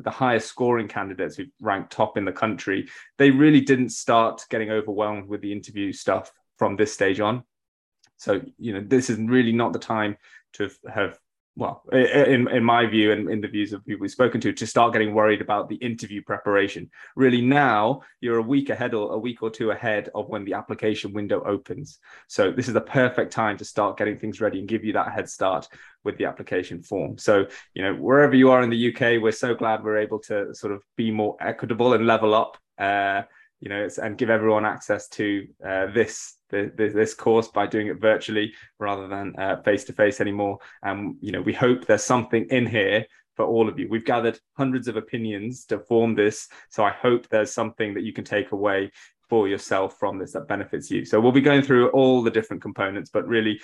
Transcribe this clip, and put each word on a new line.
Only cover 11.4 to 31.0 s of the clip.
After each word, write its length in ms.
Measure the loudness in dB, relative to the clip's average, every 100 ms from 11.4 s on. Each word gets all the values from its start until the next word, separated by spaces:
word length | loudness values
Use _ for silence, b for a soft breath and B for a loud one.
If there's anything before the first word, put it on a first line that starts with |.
| _ -8
well, 240 | -8 -8 0
i-, 60 | 4
i-, 280 | 4 6
in, 240 | 6 4 2
in 140 | 2
my 220 | 4 4
view 280 | 4 4 4
and 180 | 2 -2
in 100 | -4
the 80 | -4
views 240 | -4 -4
of 100 | -6 -10
people 160 | -8
we've 80 | -6
spoken 320 | 0 2 2
to, 100 | -2
to 140 | -4 -2
start 260 | 2 4
getting 220 | 4 0
worried 260 | 4 4 2
about 300 | 0 -4 -4
the 60 | -8
interview 460 | -8 -8 -10 -12
preparation. 680 | -8 -6 0 2 2 -2 -14 B B
Really 260 | 2 4 4
now, 640 | 4 4 4 2 2 -2 B _
you're 160 | -2 -2
a 60 |
week 260 | 0 0 0
ahead 240 | -2 -4
or 220 | -4 -4
a 40 | -6
week 240 | -6 -8
or 60 | -8
two 220 | -4 -4
ahead 400 | -2 -2 -2 -4
of 140 | -8 -8
when 160 | -8
the 80 | -6
application 600 | -8 -8 -4 -4 -4 -6
window 280 | -8 -4 -4 -2
opens. 520 | -6 -6 -14 -14 -18 B B _
So 260 | 0 0
this 160 | 0 -2
is 60 |
the 80 | -2
perfect 500 | 0 0 0 0 -4
time 240 | -2 -4 -4
to 80 |
start 320 | -6 -2 -2 0
getting 220 | -4 -4
things 200 | -8 -4
ready 200 | -4 -4
and 100 | -4
give 160 | -6
you 80 | -2
that 180 | -2 -4
head 180 | -6 -8
start 360 | -4 -2 -2 -6 B B B
with 140 | -8 -6
the 80 | -6
application 560 | -6 -6 -6 -6 -10
form. 340 | -8 -6 -6 -4
So, 300 | 2 2 2 B B
you 100 | -6
know, 120 | -4
wherever 400 | -2 2 4 6
you 160 | 8 8
are 120 | 6
in 60 | 4
the 80 | 0
U 160 | -2
K, 240 | 0 2 2
we're 160 | 2
so 220 | 0 -2
glad 280 | -2 -2 -2
we're 140 | -2 -2
able 220 | -2 -6
to 340 | -6 -6 -6
sort 200 | -8 -8
of 80 | -10 -10
be 160 | -4